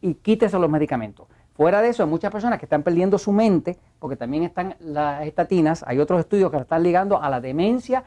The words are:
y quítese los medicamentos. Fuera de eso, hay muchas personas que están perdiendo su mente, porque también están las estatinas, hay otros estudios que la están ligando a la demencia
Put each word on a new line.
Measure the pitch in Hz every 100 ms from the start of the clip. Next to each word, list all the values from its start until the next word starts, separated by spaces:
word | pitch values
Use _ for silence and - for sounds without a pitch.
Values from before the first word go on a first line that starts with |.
y | 190
quítese | 156 - 220 220 190
los | 170
medicamentos. | 151 147 127 110 101 - _ _
Fuera | _ 156 202
de | 233
eso, | 233
hay | 170
muchas | 165 202
personas | 208 226 220
que | -
están | 151
perdiendo | 151 170 190 196
su | -
mente, | 202 226 180 - 180 _ _
porque | 147 131
también | 120 147
están | 170 175 180 -
las | 165 147 147 143
estatinas, | 151 156 170 185 156 165 -
hay | 127
otros | 151 180
estudios | 160 202 185
que | 147
la |
están | - 165
ligando | 175 175 196 196
a | 151
la | 131
demencia | 127 143 190 247 240 254